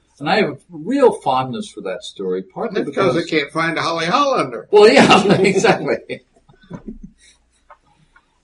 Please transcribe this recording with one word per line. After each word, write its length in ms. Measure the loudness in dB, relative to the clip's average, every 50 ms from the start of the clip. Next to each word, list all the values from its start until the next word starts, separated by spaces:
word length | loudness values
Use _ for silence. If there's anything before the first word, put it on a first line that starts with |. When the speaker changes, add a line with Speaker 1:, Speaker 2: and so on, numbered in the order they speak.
| _ _ _ -10
Speaker 1:
And 100 | -6 -2
I 60 | -2 0
have 80 | -2 -2
a 80 | -4 -10 _ _
real 440 | -18 -14 -8 -6 0 2 2 2 2 0
fondness 480 | -2 -4 -2 -2 -2 -4 -8 -10 -12 -12
for 120 | -14 -12
that 220 | -10 -10 -10 -10 -12
story, 400 | -16 -14 -10 -6 -6 -6 -6 -8
partly 400 | -10 _ -10 -10 -6 -6 -6 -6
Speaker 2:
That's 120 | -6 -4
'cause 180 | -2 -2 0 -2
Speaker 1:
because 100 | -2 -4 -4
Speaker 2:
they 60 | -4 -4
can't 120 | -4 -4
find 260 | -4 -4 -4 -4 -4 -4
a 40 |
Holly 240 | -4 -4 -4 -4 -4 -2
Hollander. 600 | 0 0 0 0 0 -2 -2 -4 -8 -12 -4 2
Speaker 1:
Well, 180 | 6 8 8 8
yeah, 420 | 8 6 6 6 6 4 4 2 2
<laughs> 60 | 2
exactly. 800 | 2 2 2 2 2 2 2 0 -2 -4 -6 -6 -6 -10 -14 -14 _ _ _ _ _ _ _ _ _ -20 -20 -20 -18 -20 -20 -18 -20 -20 _ _ _ _ _ _ _ _ _ _ _ _ _ _ _ _ _ _ _ _ _ _ _ _ _ _